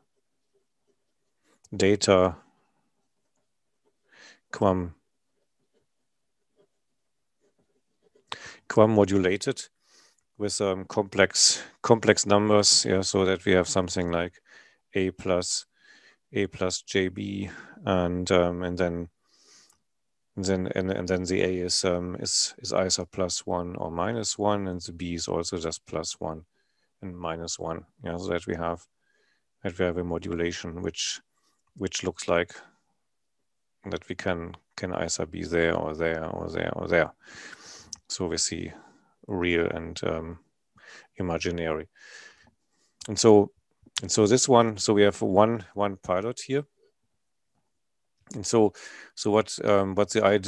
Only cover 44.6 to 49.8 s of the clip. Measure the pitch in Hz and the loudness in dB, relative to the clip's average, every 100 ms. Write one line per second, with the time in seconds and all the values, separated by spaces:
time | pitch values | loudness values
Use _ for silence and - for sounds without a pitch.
44.6 | 117 101 - 104 101 - 107 95 110 117 | 6 2 2 6 4 4 2 4 4 2
45.6 | 92 101 101 95 - 92 110 123 - 135 | -6 -4 -4 -4 -2 -2 -2 -8 -6 -6
46.6 | 143 _ _ _ _ _ _ _ _ _ | -6 _ _ _ _ _ _ _ _ _
47.6 | _ _ _ _ _ _ - - 101 117 | _ _ _ _ _ _ -14 -10 0 4
48.6 | 104 - - - - - 110 104 107 - | 4 2 -12 -20 -18 -6 2 2 2 -2
49.6 | - 101 | 2 4